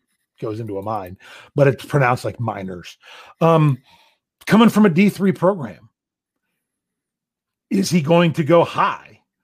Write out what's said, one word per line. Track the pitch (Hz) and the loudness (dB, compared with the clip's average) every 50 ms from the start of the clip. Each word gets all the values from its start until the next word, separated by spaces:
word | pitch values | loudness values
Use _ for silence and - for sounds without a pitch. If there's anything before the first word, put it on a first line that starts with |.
| _ _ _ _ _ _ _ _ | _ _ _ _ _ _ _ _
goes | - 113 107 110 | -10 -10 -10 -10
into | 117 104 98 98 | -10 -10 -10 -10
a | |
mine, | 98 107 110 107 95 90 92 _ _ - - - - _ _ | -8 -8 -8 -8 -10 -12 -18 _ _ -20 -20 -20 -20 _ _
but | 143 143 139 | 2 2 2
it's | 123 - - | 2 -2 -8
pronounced | - - 143 135 120 127 127 - | -4 -2 0 0 0 0 -2 -4
like | 117 98 - | -10 -10 -8
Miners. | 117 110 101 101 98 92 92 87 85 - - _ _ - - - - - - _ | -8 -8 -8 -8 -10 -12 -12 -14 -16 -20 -20 _ _ -20 -20 -20 -20 -20 -6 _
Um, | 170 165 165 160 156 151 135 123 _ _ _ _ _ _ _ _ _ _ _ _ - - | 0 2 4 4 2 2 0 -2 _ _ _ _ _ _ _ _ _ _ _ _ -4 0
coming | 180 214 240 214 | 4 4 4 4
from | - 208 214 208 | 4 4 2 2
a | |
D | 156 160 202 202 | 4 4 2 2
three | - - 190 196 | 0 0 -2 -2
program, | 160 - 165 180 208 185 131 104 85 - _ 117 _ _ _ _ _ _ _ _ _ _ _ _ _ _ _ _ _ _ _ _ _ _ _ _ _ _ _ _ _ _ _ _ _ _ _ _ | -2 0 0 -2 -2 -2 -8 -14 -16 -18 _ _ _ _ _ _ _ _ _ _ _ _ _ _ _ _ _ _ _ _ _ _ _ _ _ _ _ _ _ _ _ _ _ _ _ _ _ _
is | - 196 190 - | -4 -2 -2 0
he | 147 180 | -2 -2
going | 147 131 170 170 175 170 - | 0 2 2 4 4 2 0
to | - 160 | -2 0
go | 131 170 170 151 | 2 4 4 4
high, | - - 143 180 196 123 - - - - _ _ _ _ _ | 2 -2 -2 -2 -2 -4 -8 -14 -20 -20 _ _ _ _ _